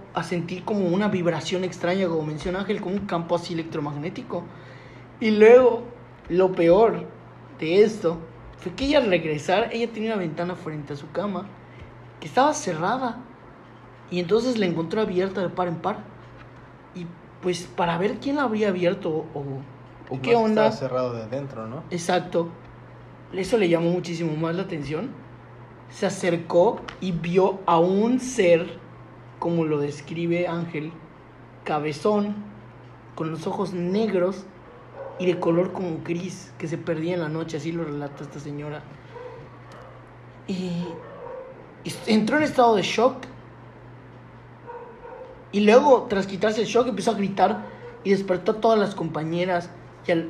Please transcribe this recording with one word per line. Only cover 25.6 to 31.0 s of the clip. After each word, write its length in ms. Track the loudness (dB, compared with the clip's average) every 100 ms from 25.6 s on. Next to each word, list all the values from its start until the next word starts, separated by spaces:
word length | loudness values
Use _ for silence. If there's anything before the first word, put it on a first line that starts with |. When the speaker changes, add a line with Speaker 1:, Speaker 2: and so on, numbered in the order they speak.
| -20 -20 -16
Speaker 1:
Se 160 | -4 -4
acercó 760 | 0 0 0 2 6 6 4 -8 -8
y 120 | -4
vio 480 | -4 2 4 4 2 4
a 120 | 4
un 400 | 6 4 4 2
ser 580 | 0 4 6 6 4 -8 -16 -20 -20 -20 -18 -6
como 220 | 0 2
lo 140 | 2 0
describe 680 | -2 -6 -8 -4 0 0 0
Ángel, 460 | -2 -4 -6 -8 -12